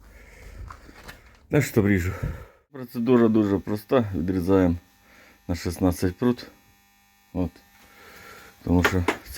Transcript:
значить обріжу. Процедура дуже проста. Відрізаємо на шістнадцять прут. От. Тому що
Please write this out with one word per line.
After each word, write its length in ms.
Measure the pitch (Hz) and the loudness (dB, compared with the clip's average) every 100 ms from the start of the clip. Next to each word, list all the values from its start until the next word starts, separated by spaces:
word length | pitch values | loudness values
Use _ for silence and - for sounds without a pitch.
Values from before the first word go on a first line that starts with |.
| - - - - - - - - - - - - - _ _ | -20 -20 -20 -20 -20 -20 -20 -20 -20 -20 -20 -20 -20 _ _
значить 280 | 147 - 120 | -2 0 0
обріжу. 340 | 101 98 90 92 - - - _ _ | 2 2 0 -6 -8 -10 -14 _ _
Процедура 560 | 135 123 123 117 123 117 | -18 -12 -6 2 4 6
дуже 300 | 110 104 98 | 4 2 0
проста. 540 | - 104 - 135 104 | -2 -8 0 0 0
Відрізаємо 640 | 92 87 92 87 98 90 85 - _ _ - - _ - | -2 -2 -2 2 4 4 0 -6 _ _ -20 -20 _ -8
на 60 | |
шістнадцять 640 | 85 92 85 92 85 92 90 | -6 -6 -2 -2 0 -2 0
прут. 300 | 123 120 - - _ _ _ _ _ _ _ | -2 -2 -6 -20 _ _ _ _ _ _ _
От. 180 | 90 87 - _ _ - - - - - - - _ | -6 -6 -8 _ _ -20 -20 -20 -20 -20 -20 -20 _
Тому 180 | - 87 | 0 2
що 220 | 85 92 90 - - | 2 0 -2 -4 -6